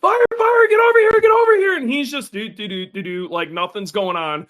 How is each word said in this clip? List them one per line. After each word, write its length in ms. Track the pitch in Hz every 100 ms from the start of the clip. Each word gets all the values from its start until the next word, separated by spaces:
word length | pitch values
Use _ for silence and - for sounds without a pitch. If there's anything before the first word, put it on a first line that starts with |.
Fire, 240 | 370 480 480 466
fire, 300 | 453 480 453
get 100 | 440
over 200 | 466 466
here, 220 | 427 440
get 100 | 427
over 260 | 440 453 427
here. 180 | 381
And 140 | 349 240
he's 200 | 277 262
just 220 | 285 -
do, 160 | 196 220
do, 200 | - 208
do, 180 | 190
do, 160 | 185 190
do, 260 | 185 180 180
like 220 | 170 165
nothing's 400 | 170 180 208 190
going 240 | 214 190
on. 320 | 175 160 151